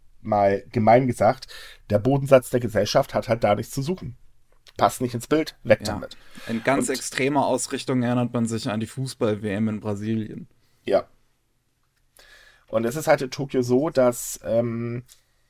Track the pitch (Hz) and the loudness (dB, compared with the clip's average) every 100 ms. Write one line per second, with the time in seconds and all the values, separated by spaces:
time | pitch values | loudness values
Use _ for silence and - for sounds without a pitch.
0 | - - - 107 101 98 - 117 107 120 | -20 -16 -2 2 4 2 -2 0 6 6
1 | 135 117 101 127 - - - - - - | 6 2 2 2 -4 -18 -20 -16 -2 0
2 | 110 139 135 135 - 127 117 101 104 - | 2 0 6 4 6 -2 0 0 2 2
3 | 135 113 - 117 110 104 117 - 139 185 | 0 -2 -2 0 2 0 -2 -6 -6 -6
4 | 151 - - - _ _ _ - 101 - | -8 -16 -20 -20 _ _ _ 0 2 2
5 | 123 120 - 156 156 - 127 107 104 104 | -4 -6 -2 0 0 -6 2 2 2 -8
6 | - - - - - 113 110 139 123 131 | -10 -16 -20 -16 -8 -4 -2 0 -2 -4
7 | - - 135 147 107 123 - 127 - 131 | -6 -4 -2 0 0 -2 -4 -6 -4 -2
8 | 120 123 120 120 113 113 107 104 110 - | 0 0 -2 -2 -2 -4 -4 -6 -6 -8
9 | 131 - 117 104 104 98 110 107 107 101 | -10 -4 -2 -2 -4 -2 -2 -4 -6 -6
10 | 107 113 107 - - _ _ _ - - | -4 -4 -6 -12 -16 _ _ _ 0 0
11 | - _ _ _ _ _ _ _ _ _ | 0 _ _ _ _ _ _ _ _ _
12 | _ _ - - - _ _ 113 113 147 | _ _ -20 -20 -20 _ _ -4 -2 -2
13 | 156 147 131 - 139 135 120 123 160 147 | 2 2 2 -6 -4 -2 2 2 2 2
14 | 123 120 - - - 113 120 117 117 120 | 2 2 -4 -10 -2 0 0 -4 -6 -8
15 | 123 - _ _ _ | -12 -20 _ _ _